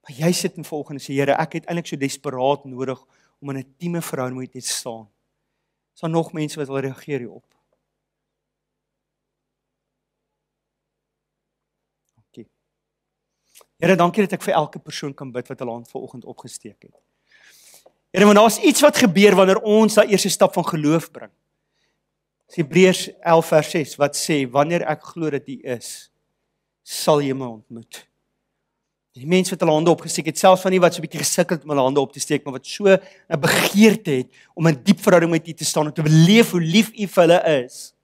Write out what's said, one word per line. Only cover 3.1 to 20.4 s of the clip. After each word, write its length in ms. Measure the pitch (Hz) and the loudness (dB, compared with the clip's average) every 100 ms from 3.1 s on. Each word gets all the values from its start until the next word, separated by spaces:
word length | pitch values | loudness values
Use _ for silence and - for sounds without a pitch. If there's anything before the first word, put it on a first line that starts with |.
| _ _ _ | _ _ _
om 80 | 139 | -12
in 80 | 139 | -12
'n 60 | |
intieme 380 | 131 _ 175 170 | -12 _ -8 -8
verhouding 380 | 160 139 127 127 | -8 -8 -8 -8
met 160 | 127 131 | -14 -14
U 60 | |
te 60 | - | -10
staan." 420 | - 131 113 107 _ _ _ _ _ _ _ _ _ | -10 -10 -16 -18 _ _ _ _ _ _ _ _ _
Is 60 | |
daar 100 | 165 | -4
nog 220 | 165 165 | -2 -4
mense 260 | 160 151 160 | -6 -8 -8
wat 80 | 135 | -8
wil 120 | 135 | -6
reageer 400 | 131 131 - 139 | -8 -10 -10 -10
hierop? 260 | 120 110 _ _ _ _ _ _ _ _ _ _ _ _ _ _ _ _ _ _ _ _ _ _ _ _ _ _ _ _ _ _ _ _ _ _ _ _ _ _ _ _ _ _ _ _ _ _ _ _ | -10 -18 _ _ _ _ _ _ _ _ _ _ _ _ _ _ _ _ _ _ _ _ _ _ _ _ _ _ _ _ _ _ _ _ _ _ _ _ _ _ _ _ _ _ _ _ _ _ _ _
Dankie. 320 | _ - 107 _ _ _ _ _ _ _ _ _ _ _ _ _ | _ -20 -20 _ _ _ _ _ _ _ _ _ _ _ _ _
Here, 160 | 170 185 | 0 2
dankie 260 | 175 214 | 2 0
dat 120 | 190 | -4
ek 100 | - | -4
vir 100 | - | -4
elke 260 | 160 147 165 | -2 -4 -10
persoon 340 | - - 147 | -16 -12 -12
kan 180 | 139 135 | -12 -12
bid 160 | 123 120 | -12 -12
wat 120 | 131 | -12
hulle 120 | 123 | -12
hand 180 | 117 113 | -12 -14
vanoggend 360 | 135 117 127 - | -16 -16 -18 -20
opgesteek 580 | - 113 - 110 98 | -20 -20 -20 -20 _
het. 180 | _ _ _ _ _ _ _ _ _ - _ _ _ | _ _ _ _ _ _ _ _ _ -20 _ _ _
Here, 120 | 185 208 | 4 6
want 120 | 208 | 8
daar 100 | 226 | 6
is 120 | 214 | 4
iets 220 | 320 - | 2 4
wat 160 | 302 302 | 4 4
gebeur 380 | 240 165 208 190 | 2 6 4 6
wanneer 260 | 190 190 | 4 2
ons 340 | 214 214 220 214 | 2 4 4 4
daai 140 | 214 | 2
eerste 200 | 190 196 | 2 -2
stap 240 | - | 0